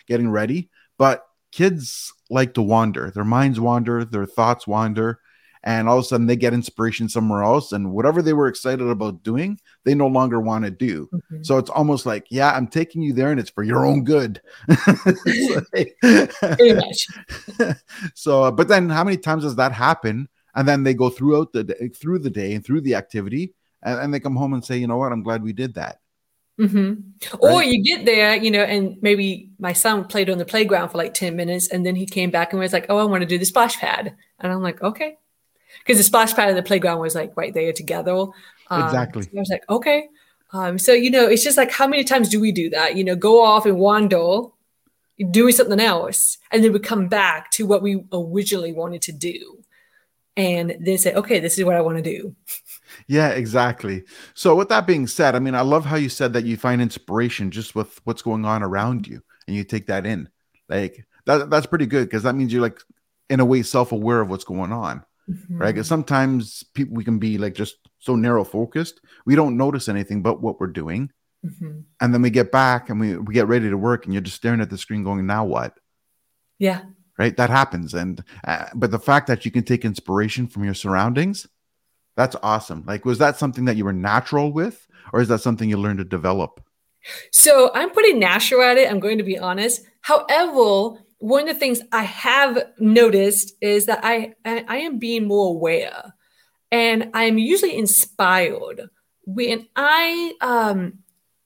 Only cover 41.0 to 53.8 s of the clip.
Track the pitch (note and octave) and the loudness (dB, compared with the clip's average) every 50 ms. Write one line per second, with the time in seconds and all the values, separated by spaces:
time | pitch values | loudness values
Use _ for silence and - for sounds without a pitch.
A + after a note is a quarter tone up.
41 | A#3+ B3+ B3 C4 A#3+ G3+ A#3 A3 - D4 C4+ C#4+ C4 - - - C4+ C4+ D4 C#4+ | 4 4 4 4 6 6 4 4 2 2 2 2 2 2 2 0 0 2 2 0
42 | C4 - C#4 C4 A3+ F#3+ G#3 G#3+ A3 G#3+ F3+ F#3 E3 E3 D#3+ D#3 D#3+ D#3 - F#3+ | 0 2 2 2 2 2 2 2 2 2 0 0 -2 -4 -2 0 0 0 0 0
43 | F#3+ F#3 F3+ F3 F#3 G#3+ A3+ A#3 A3+ G#3+ G#3+ A3 G#3+ G#3 F#3+ F3+ F#3+ G3+ G#3 G#3+ | 0 0 -2 0 4 6 8 8 8 8 6 6 4 2 2 4 4 4 4 4
44 | G#3+ F#3+ F#3 E3+ E3+ F3 F#3+ A3 B3 - _ _ _ _ _ _ _ _ _ _ | 4 4 2 2 2 2 0 0 -2 -6 _ _ _ _ _ _ _ _ _ _
45 | _ _ _ - G3+ F3+ F3 A3 A#3+ B3 A#3+ B3+ B3 G3 G3+ G3+ A3+ A3 F#3 E3+ | _ _ _ -8 -6 0 4 6 6 6 6 4 4 2 4 2 2 2 2 0
46 | F3 F#3 G3 - - - - - _ - - A3+ A3 A3+ G3+ G#3 G3+ - A3+ G#3 | -2 -4 -2 -2 -2 -2 -4 -6 _ -2 2 4 4 4 4 2 -2 -2 -2 -2
47 | F#3 F3+ G#3+ G#3 G3 F3+ D#3+ D#3 - - - - A3 F#3+ G#3 F#3+ G3 G3+ G3 F#3+ | 0 0 2 2 2 2 0 -2 -4 -6 -6 -4 0 2 2 2 2 0 -4 -4
48 | F3 - F#3 F3+ E3+ E3 E3+ G3+ G3 G3 G3+ F#3 E3+ E3 E3 E3 E3 F3 F3 E3 | -6 -6 -8 -8 -6 -4 -4 -4 -2 -2 -4 -4 -4 -6 -8 -8 -8 -8 -8 -8
49 | - - D#3+ C#3 D#3+ F3 - - - - - - _ _ _ _ _ _ _ _ | -10 -10 -10 -8 -8 -8 -8 -8 -14 -18 -20 -20 _ _ _ _ _ _ _ _
50 | _ _ _ _ _ _ - G3+ F#3+ F3+ F3 E3+ E3+ E3+ - - E3+ F#3+ F#3+ F#3 | _ _ _ _ _ _ -4 -2 0 0 0 -2 -2 -4 -6 -6 -2 -2 0 2
51 | - F3+ - F#3+ G#3 G#3 A#3+ F3+ D#3+ E3+ - F#3+ F#3 F3+ F3 E3+ E3 E3 E3 E3 | 2 0 0 0 0 0 0 0 0 -2 -2 0 0 2 2 2 2 0 -2 -4
52 | D#3+ E3 - D#3 - G3 - _ _ - - - _ - - - _ _ - - | -6 -6 -8 -8 -10 -14 -16 _ _ -16 -16 -16 _ -20 -20 -20 _ _ -20 -20
53 | _ - C#3 D3+ D#3 D3 A#2+ B2+ A#2+ A2 A2 B2+ B2 B2 A2+ - | _ -2 0 2 2 2 0 -2 -4 0 2 2 2 2 0 -4